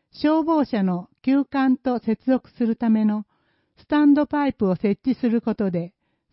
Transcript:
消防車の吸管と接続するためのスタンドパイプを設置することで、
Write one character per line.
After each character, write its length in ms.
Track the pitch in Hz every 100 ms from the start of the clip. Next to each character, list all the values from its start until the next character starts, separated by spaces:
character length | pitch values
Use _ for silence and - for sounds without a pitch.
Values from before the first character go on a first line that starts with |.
| _
消 300 | - 294 320
防 200 | 311 311
車 180 | 269 214
の 280 | 190 175 190 _
吸 220 | - 277
管 320 | 269 269 262 254
と 220 | 262 240
接 180 | - 220 -
続 240 | 254 -
す 120 | -
る 120 | 233 226
た 120 | 233
め 160 | 220
の 220 | 214 214 - _ _ _ _ _
ス 100 | _
タ 180 | 294
ン 100 | 294
ド 100 | 285
パ 220 | 294 294 277
イ 80 |
プ 120 | - 196
を 80 |
設 240 | 180 202 202 262
置 40 |
す 140 | - 240
る 140 | 226
こ 120 | 226
と 160 | 214 196
で、 220 | 175 175 - _ _ _